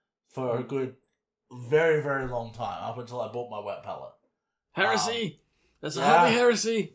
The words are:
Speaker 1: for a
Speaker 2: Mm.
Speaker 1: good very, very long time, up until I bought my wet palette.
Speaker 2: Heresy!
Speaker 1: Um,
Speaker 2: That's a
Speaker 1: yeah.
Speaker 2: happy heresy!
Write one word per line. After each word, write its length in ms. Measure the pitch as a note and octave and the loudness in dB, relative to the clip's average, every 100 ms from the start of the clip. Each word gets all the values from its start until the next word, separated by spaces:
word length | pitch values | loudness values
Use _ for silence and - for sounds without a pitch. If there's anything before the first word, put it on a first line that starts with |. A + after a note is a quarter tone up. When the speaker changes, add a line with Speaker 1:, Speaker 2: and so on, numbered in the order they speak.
| _ _ _ | _ _ _
Speaker 1:
for 300 | - B2+ A#2+ | -6 -2 -2
a 40 | |
Speaker 2:
Mm. 60 | A#2 | -2
Speaker 1:
good 280 | C#3 C3 - _ _ _ _ _ | -4 -4 -8 _ _ _ _ _
very, 520 | B2 A#2+ D3+ E3 D3+ | -14 0 4 4 2
very 240 | C#3+ C#3 B2+ | 0 -2 -2
long 260 | A#2+ A2+ | -6 -6
time, 300 | G#2+ G#2+ F2 | -8 -6 -6
up 140 | G#2 A#2+ | -8 -10
until 220 | A#2 B2 | -10 -8
I 80 | G#2+ | -6
bought 180 | A#2+ A#2+ | -6 -8
my 100 | G#2 | -8
wet 220 | G2+ F#2+ | -8 -8
palette. 300 | G2+ F2 C2+ - _ _ _ _ _ | -10 -12 -14 -20 _ _ _ _ _
Speaker 2:
Heresy! 520 | - F#3+ G#3+ G#3+ A#3 | 0 2 2 0 -2
Speaker 1:
Um, 80 | G3+ - _ _ _ _ | -6 -8 _ _ _ _
Speaker 2:
That's 160 | D3 C3+ | -8 0
a 40 | |
Speaker 1:
yeah. 60 | C#3 D#3+ | 6 8
Speaker 2:
happy 100 | A#3 | 8
heresy! 600 | A#3 B3 A3 A3 A3+ E3+ | 6 4 4 2 0 -2